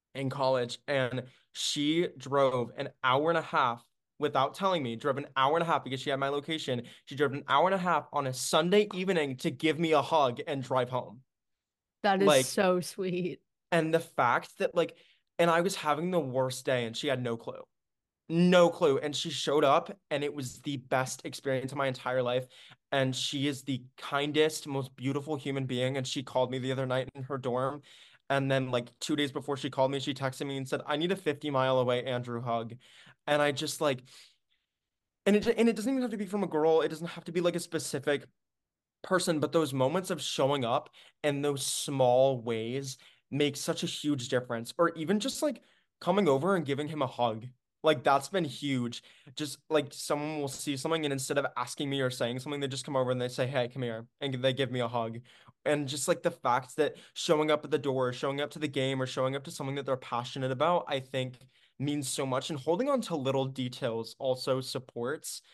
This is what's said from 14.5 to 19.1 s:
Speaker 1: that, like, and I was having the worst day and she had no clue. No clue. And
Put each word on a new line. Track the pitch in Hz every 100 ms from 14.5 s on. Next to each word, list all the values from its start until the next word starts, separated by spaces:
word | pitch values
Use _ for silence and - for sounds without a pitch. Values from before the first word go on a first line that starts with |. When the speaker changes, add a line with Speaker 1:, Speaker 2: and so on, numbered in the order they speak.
| -
Speaker 1:
that, | 190
like, | 175 160 - _ _ _ -
and | 170
I | 165
was | 170 -
having | 156 147 180
the | 175
worst | 135 127 131 127
day | - 127 117
and | 113
she | 147
had | 127
no | 123 117
clue. | 131 - - _ _ _ _ _ -
No | 165 180 180 170
clue. | - 160 135
And | 147